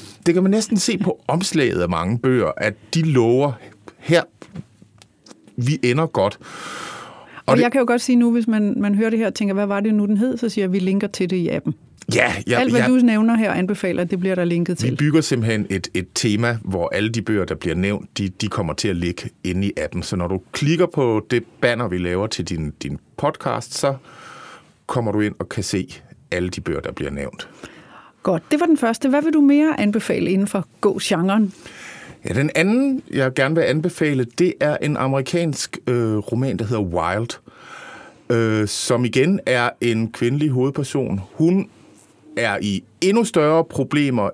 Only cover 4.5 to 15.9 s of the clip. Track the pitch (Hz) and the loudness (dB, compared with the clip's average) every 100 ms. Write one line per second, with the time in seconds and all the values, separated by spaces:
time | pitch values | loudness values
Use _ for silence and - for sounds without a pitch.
4.5 | - - _ - - - _ - - _ | -18 -18 _ -20 -20 -20 _ -20 -20 _
5.5 | - 120 156 123 123 160 - 98 - - | -4 -2 0 2 2 0 2 0 0 -14
6.5 | - - - - - - - - - - | -16 -14 -12 -12 -14 -16 -20 -20 -8 2
7.5 | 254 240 254 247 240 - 247 240 240 226 | 4 4 4 2 2 4 4 4 2 2
8.5 | 220 208 - 202 202 226 220 220 - 202 | 2 0 0 0 2 2 2 0 0 -2
9.5 | 196 202 202 214 214 202 208 247 247 233 | 0 0 0 2 2 2 2 2 0 -2
10.5 | 208 190 190 185 196 202 - 185 185 170 | -2 0 0 0 0 -2 -2 -2 0 0
11.5 | - - 151 - - - - 120 95 - | -2 -4 -8 -10 -16 -2 2 2 0 -2
12.5 | 120 254 233 240 254 240 214 226 233 214 | 0 2 2 4 4 4 4 2 2 2
13.5 | 180 185 202 190 170 175 185 185 180 175 | 0 -2 -2 -2 -2 -2 -2 -2 0 0
14.5 | 170 175 175 120 131 147 156 156 131 110 | 0 -2 -2 -2 0 2 2 2 0 0
15.5 | 110 104 95 - | 0 0 -4 -4